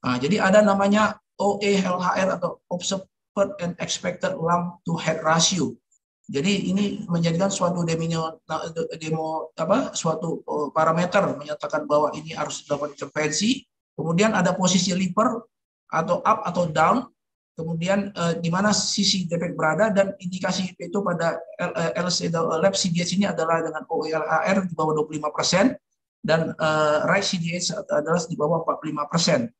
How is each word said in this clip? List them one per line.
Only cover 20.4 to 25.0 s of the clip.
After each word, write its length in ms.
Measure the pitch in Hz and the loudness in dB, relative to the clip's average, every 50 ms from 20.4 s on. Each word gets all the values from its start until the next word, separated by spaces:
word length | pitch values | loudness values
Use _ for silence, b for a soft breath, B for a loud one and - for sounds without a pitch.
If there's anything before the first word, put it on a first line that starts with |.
| - 185 185 - 185 180 - | -2 -2 -2 -2 -4 -6 -6
itu 240 | _ 175 170 170 202 | _ -12 -4 -4 -2
pada 400 | 202 185 175 165 165 165 - - - - - | 0 0 -2 0 0 -2 -2 -4 -8 -12 -8
L-, 200 | - 175 175 - - | -6 -6 -4 -2 -2
eh, 220 | 170 165 - 160 175 | -2 -2 -2 -2 -2
L 40 | 180 | 0
C, 160 | 170 - 175 170 | -2 -2 -2 -2
eh, 40 | |
lab 440 | 165 165 165 - 165 160 180 196 190 | 0 0 0 0 0 2 2 2 2
C 160 | - - 185 | 2 0 0
D 80 | 165 170 | 0 0
H 160 | 175 170 185 | 0 0 0
ini 120 | 185 202 185 | 0 0 0
adalah 360 | 170 160 160 165 165 165 160 | 0 -2 0 2 2 0 0
dengan 200 | 160 156 156 143 _ | -2 -4 -6 -6 _
O 160 | 165 151 151 | -4 -4 -2
E 80 | 156 | -2
L 120 | 160 160 151 | -2 -2 0
H 100 | 160 160 156 - 180 196 | 0 0 0 2 2 2
R 20 | 208 190 180 | 2 2 -2
di 60 | 165 | -2
bawah 160 | - 156 156 | -2 0 0
dua 140 | 156 151 | 2 0